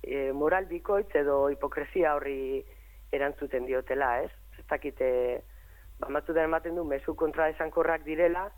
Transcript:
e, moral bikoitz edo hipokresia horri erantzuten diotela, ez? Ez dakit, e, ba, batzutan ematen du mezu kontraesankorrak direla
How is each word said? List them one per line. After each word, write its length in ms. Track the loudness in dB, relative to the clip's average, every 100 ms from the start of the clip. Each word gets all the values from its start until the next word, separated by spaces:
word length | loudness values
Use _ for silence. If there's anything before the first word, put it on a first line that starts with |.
e, 300 | -4 -2 -2
moral 340 | 2 2 2 0
bikoitz 400 | -6 0 0 2 2
edo 320 | 4 4 4
hipokresia 640 | 2 -2 -4 -2 2 2 2
horri 460 | -2 -4 -4 -4 -6 -20 -20 -20 -6
erantzuten 540 | 0 0 -2 -2 -2 0
diotela, 480 | -2 0 0 2 2
ez? 100 | -2 -8 -20 -18
Ez 80 | -4
dakit, 320 | -4 -4 0
e, 420 | 2 4 2 -2 -8 -20 -20 -20 -20 -10
ba, 120 | -4
batzutan 400 | -4 0 2 4
ematen 260 | 2 0 -4
du 80 |
mezu 320 | -2 -2 -4 0
kontraesankorrak 880 | 0 2 0 0 -2 2 2 0
direla 460 | -2 4 4 4 -4